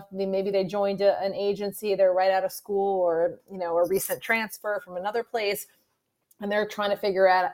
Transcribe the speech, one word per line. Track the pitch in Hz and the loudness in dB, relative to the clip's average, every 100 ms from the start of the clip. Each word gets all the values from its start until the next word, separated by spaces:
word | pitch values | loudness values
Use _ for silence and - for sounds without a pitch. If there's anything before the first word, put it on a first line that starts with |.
| 196 | -4
they, | 190 | -6
maybe | 190 190 202 | -2 0 0
they | 196 | 0
joined | 185 202 202 196 | 0 0 -2 2
a, | 202 - | 2 2
an | 196 | -2
agency, | 190 202 202 202 - 214 190 | -2 -2 -2 -6 -6 -2 4
they're | 185 | 4
right | 185 190 | 4 4
out | 190 | 2
of | 185 | -2
school, | - - 196 196 190 | -6 -4 0 0 2
or, | 175 165 170 - _ | 2 2 0 -2 _
you | 190 | -8
know, | 170 170 | -2 0
a | 175 | 2
recent | 190 - 170 | 0 -2 -6
transfer | - 226 214 - 208 202 | -2 -2 -4 -8 -6 -6
from | 180 180 | -6 -8
another | 202 233 | -4 -4
place, | 226 233 202 202 - _ _ _ _ _ _ _ | -4 -4 -2 -4 -8 _ _ _ _ _ _ _
and | 202 | -2
they're | 208 208 | -2 -2
trying | - 202 | -2 -2
to | 202 | 0
figure | 208 185 190 | 0 4 6
out, | 185 180 | 6 2